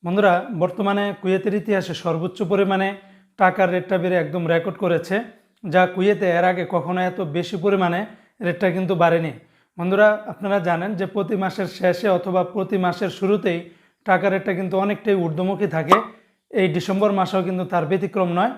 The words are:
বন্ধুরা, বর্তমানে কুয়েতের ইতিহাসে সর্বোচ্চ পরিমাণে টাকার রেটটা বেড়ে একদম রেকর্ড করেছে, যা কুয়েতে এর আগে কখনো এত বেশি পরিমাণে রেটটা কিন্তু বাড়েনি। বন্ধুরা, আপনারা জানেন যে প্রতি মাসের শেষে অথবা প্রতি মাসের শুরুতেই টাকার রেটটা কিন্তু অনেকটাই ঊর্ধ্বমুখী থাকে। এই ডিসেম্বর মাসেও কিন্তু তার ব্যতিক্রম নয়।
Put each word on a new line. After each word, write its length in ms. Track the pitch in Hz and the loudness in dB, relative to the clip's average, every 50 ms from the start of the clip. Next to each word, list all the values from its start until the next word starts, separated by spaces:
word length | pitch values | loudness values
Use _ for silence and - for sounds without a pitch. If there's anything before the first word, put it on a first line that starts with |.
| - | -4
বন্ধুরা, 280 | 175 175 196 208 202 175 175 190 285 240 165 | -2 0 4 4 4 4 4 0 -4 -4 -2
বর্তমানে 440 | 170 180 180 - 208 196 202 202 202 202 196 - | -2 -2 -2 -2 -2 0 0 0 -2 -2 -4 -4
কুয়েতের 360 | - 185 185 190 190 208 190 208 | -2 -2 -2 0 0 0 -2 -2
ইতিহাসে 340 | - - 208 190 180 - 170 143 - | -2 0 -2 -2 -2 -4 -8 -6 -2
সর্বোচ্চ 360 | 175 165 165 160 180 180 - 214 165 | -2 -2 -2 -2 -6 -4 -4 -4 -2
পরিমাণে 380 | 202 196 202 190 196 190 190 196 202 196 - - - - _ _ _ - | 2 2 2 2 2 0 0 -2 -4 -8 -16 -20 -20 -20 _ _ _ 2
টাকার 300 | 196 185 180 185 185 180 175 | 2 2 4 4 2 2 2
রেটটা 220 | 180 180 185 190 185 165 | 0 -2 0 -2 0 0
বেড়ে 140 | 180 185 180 160 | 2 0 0 0
একদম 200 | 147 147 180 170 165 165 | 0 -2 -4 0 2 2
রেকর্ড 240 | 165 165 196 175 - 208 | 2 0 -2 -6 -2 0
করেছে, 320 | 180 170 160 170 - 185 202 240 - - _ _ _ _ _ - | 0 0 0 0 0 -2 -2 -2 -4 -14 _ _ _ _ _ -10
যা 180 | 196 147 185 185 180 180 | 0 4 4 4 4 2
কুয়েতে 320 | 185 185 202 208 165 185 185 170 | 0 2 2 2 2 2 0 2
এর 80 | 170 180 | 4 2
আগে 200 | 185 185 175 175 - - | 2 2 0 -4 -2 -2
কখনো 260 | 175 147 165 180 185 180 180 | -2 -2 -2 -2 -2 -2 -2
এত 100 | 180 180 190 156 143 | -2 -4 -6 -4 -4
বেশি 200 | 170 175 175 - 190 160 | -4 -4 -4 -6 -2 0
পরিমাণে 360 | 202 202 190 185 175 170 180 208 208 - - _ _ _ _ 233 | 0 2 2 2 2 0 0 -4 -6 -10 -20 _ _ _ _ -4
রেটটা 240 | 175 175 175 208 185 175 | -4 -2 0 0 0 0
কিন্তু 180 | 185 190 170 196 165 170 | 0 -2 -2 0 2 4
বাড়েনি। 300 | 170 170 170 165 156 127 110 - _ _ _ _ _ _ - | 4 4 2 0 -2 -8 -10 -16 _ _ _ _ _ _ -6
বন্ধুরা, 300 | 170 180 190 196 208 214 214 208 214 - - | -4 -2 4 6 6 6 4 2 -4 -12 -12
আপনারা 260 | - 202 202 196 202 170 180 | -8 -4 0 0 0 2 0
জানেন 220 | 175 165 175 202 214 | -2 0 -2 -4 -4
যে 100 | 175 196 185 - | -4 -4 -4 -2
প্রতি 220 | 208 196 156 - 185 190 | -4 -2 -2 -2 -2 -2
মাসের 260 | 185 175 - 196 180 - | -4 -4 -4 -6 -6 -6
শেষে 320 | - - 185 175 175 202 214 185 175 | 0 0 0 2 2 2 2 2 2
অথবা 240 | 175 196 180 185 180 175 180 | 0 0 0 0 0 0 -2
প্রতি 240 | 214 190 190 214 196 185 | -4 -4 -2 0 0 0
মাসের 260 | 180 175 175 208 185 - - | 0 -2 -2 -4 -6 -4 -2
শুরুতেই 400 | 196 190 208 208 185 196 170 170 175 - - _ _ _ _ _ _ | 0 0 0 2 2 -2 -2 -2 -6 -10 -20 _ _ _ _ _ _
টাকার 240 | - 190 180 165 202 190 | 2 2 2 4 2 0
রেটটা 200 | 190 190 - 190 170 | 0 -2 -2 -4 -2
কিন্তু 160 | 190 185 175 190 190 | -4 -2 -2 0 0
অনেকটাই 320 | 202 208 196 - 220 202 196 175 | 0 -2 -2 0 0 2 2 2
ঊর্ধ্বমুখী 440 | 170 156 151 185 185 196 - 208 190 147 | -2 -2 -2 -2 -2 -2 -2 -2 -2 -2
থাকে। 200 | 160 156 139 185 208 226 - - - _ _ _ _ _ _ | -2 2 4 2 2 2 -4 -12 -20 _ _ _ _ _ _
এই 160 | - 233 190 185 151 | -2 0 0 2 0
ডিসেম্বর 340 | 180 175 - 190 190 202 214 202 196 | -2 -2 -2 0 2 2 2 2 2
মাসেও 240 | 185 170 - 190 185 185 | 0 0 0 -2 -2 0
কিন্তু 160 | 185 180 185 180 185 | -2 -4 -4 -2 -2
তার 120 | 175 165 147 | -2 0 0
ব্যতিক্রম 400 | 185 190 175 196 - - - 190 170 175 | -2 -2 -2 -2 -2 -2 -2 0 0 0
নয়। 140 | 190 226 233 | 0 0 -2